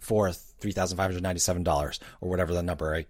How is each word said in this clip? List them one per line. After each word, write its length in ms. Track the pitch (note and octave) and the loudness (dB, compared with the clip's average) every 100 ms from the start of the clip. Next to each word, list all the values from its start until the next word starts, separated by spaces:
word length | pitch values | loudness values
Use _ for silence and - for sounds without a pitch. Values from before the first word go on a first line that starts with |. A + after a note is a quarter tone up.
for 320 | - G#2+ G2 | 0 4 4
three 400 | E2 - - G#2 | 0 -10 -8 -4
thousand 240 | F#2+ F#2 F#2 | 0 0 0
five 140 | F#2+ | 0
hundred 120 | F2+ | 0
ninety-seven 400 | F#2 F2 - F2+ | -2 0 0 2
dollars 340 | F2 D2 D2 - - - | 2 2 0 -4 -12 -8
or 80 | F2+ | -2
whatever 260 | F2+ E2+ | 0 2
the 80 | F2 | 0
number 320 | F2 D#2+ D#2 | 0 -2 0
I 120 | D#2+ | -2